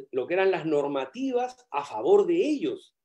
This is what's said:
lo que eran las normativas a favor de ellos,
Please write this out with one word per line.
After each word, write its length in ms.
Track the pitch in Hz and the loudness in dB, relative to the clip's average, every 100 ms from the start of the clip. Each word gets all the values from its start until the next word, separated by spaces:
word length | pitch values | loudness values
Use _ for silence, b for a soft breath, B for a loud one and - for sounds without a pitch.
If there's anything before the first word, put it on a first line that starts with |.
| - | -4
lo 140 | 127 123 | -6 -2
que 100 | 180 | 0
eran 160 | 190 | 2
las 140 | 175 156 | 0 0
normativas 920 | 147 143 139 131 247 269 240 247 - _ | 0 0 -4 -6 -6 -4 -2 -4 -8 _
a 120 | 143 | -8
favor 420 | - - 135 202 175 | -6 -2 4 6 6
de 100 | 170 | 2
ellos, 600 | 277 285 147 107 - _ | 0 0 -4 -6 -12 _